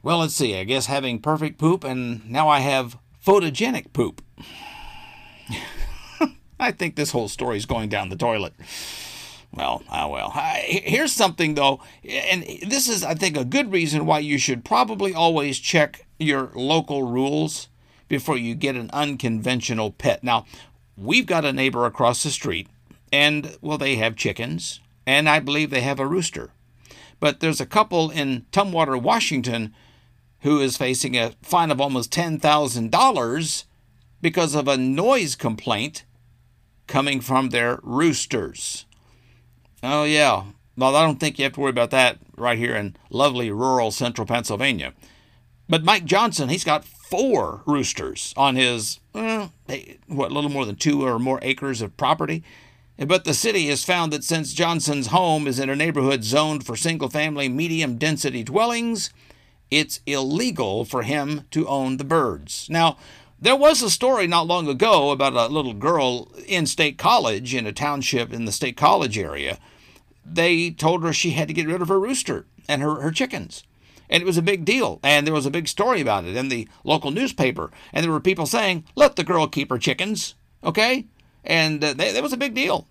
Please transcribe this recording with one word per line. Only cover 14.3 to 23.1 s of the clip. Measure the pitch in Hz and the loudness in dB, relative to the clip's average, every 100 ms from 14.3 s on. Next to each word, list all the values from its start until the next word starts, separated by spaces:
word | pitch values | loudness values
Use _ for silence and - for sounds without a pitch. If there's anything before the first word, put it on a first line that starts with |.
| 143 | 0
should | 127 120 | 0 -2
probably | - - 123 202 196 | 0 2 2 0 -2
always | 165 170 160 143 135 | 2 2 4 0 -4
check | - 170 147 - - _ | 2 2 2 -2 -20 _
your | 156 139 131 | 0 0 -2
local | - 131 160 156 143 | -4 2 2 2 -2
rules | 127 123 139 151 156 - - _ _ _ _ | 0 0 0 0 -2 -6 -14 _ _ _ _
before | 139 147 135 | -4 -2 -2
you | 117 | -2
get | 113 139 127 | -2 -2 -2
an | 113 | -6
unconventional | 139 147 131 127 110 123 127 - 113 107 | -4 -4 -2 -2 -2 -2 -2 -2 -4 -4
pet. | - 135 98 | -2 -2 0
Now, | 127 117 - - - _ _ - | 0 -2 -2 -20 -20 _ _ -12
we've | 101 226 - | 0 0 2
got | 170 | 0
a | 147 | 0
neighbor | 135 131 120 | 0 0 0
across | 120 - 120 123 | -2 2 2 2
the | 151 | -4
street, | - - 85 - _ _ - _ | -4 -4 -6 -8 _ _ -20 _